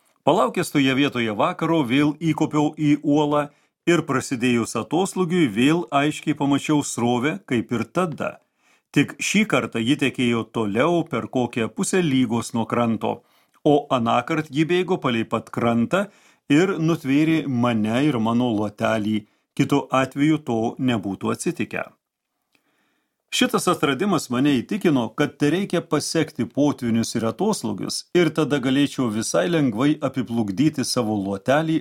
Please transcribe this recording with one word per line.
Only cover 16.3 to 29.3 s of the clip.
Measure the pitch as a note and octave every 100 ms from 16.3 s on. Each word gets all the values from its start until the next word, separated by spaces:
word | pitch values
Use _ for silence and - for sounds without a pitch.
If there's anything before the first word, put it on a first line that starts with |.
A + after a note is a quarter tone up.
| _ -
ir | D3 F#3+ D#3+
nutvėrė | D#3+ D#3+ C3 C#3+ D#3+ D#3+ C#3+
mane | B2 B2 A2 G#2+ A#2+
ir | D3+ B2
mano | A2 A#2 B2
luotelį, | G#2 G#2 - A2 A2 G#2 G#2+ - _ _ -
kitu | C#3 C#3 -
atveju | C3 C3 C#3 D3+ D3+
to | D3+ A2+ A2+ -
nebūtų | B2+ A2+ G2 F#2+ A2
atsitikę. | A#2+ F3+ D#3+ G#2 F2 - - _ _ _ _ _ _ _ _ _ _ _ _ _
Šitas | - B3+ G3+ F3+
atradimas | E3+ C#3+ C3 G3+ D#3+ -
mane | B2 D3 C3
įtikino, | - G3+ F3+ C3+ A2 -
kad | C#3+ -
tereikia | D3 F3 G3+ F3
pasekti | D#3+ D3+ - E3 D3 -
potvynius | A#2 - D3 B2+ A#2+ A2+ A2 A#2
ir | A2+
atoslūgius, | G#2 G#3 G3+ A2 G2 - - -
ir | F3 F3
tada | D#3+ C#3+ C#3+
galėčiau | B2+ C3+ C#3 - B2
visai | G#2+ A2